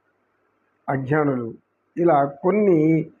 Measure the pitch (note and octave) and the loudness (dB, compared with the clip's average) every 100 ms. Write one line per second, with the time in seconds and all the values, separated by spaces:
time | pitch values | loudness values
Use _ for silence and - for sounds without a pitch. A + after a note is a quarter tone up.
0 | _ _ _ _ _ _ _ _ - C#3 | _ _ _ _ _ _ _ _ -8 -6
1 | B2+ D3+ D3 B2+ A#2 - _ _ _ - | -2 0 0 -2 -8 -14 _ _ _ -2
2 | E3+ D3 C#3 - F3+ G3+ G3+ E3 D#3 D#3+ | 2 2 0 -4 -2 0 2 2 2 0
3 | - - | -2 -12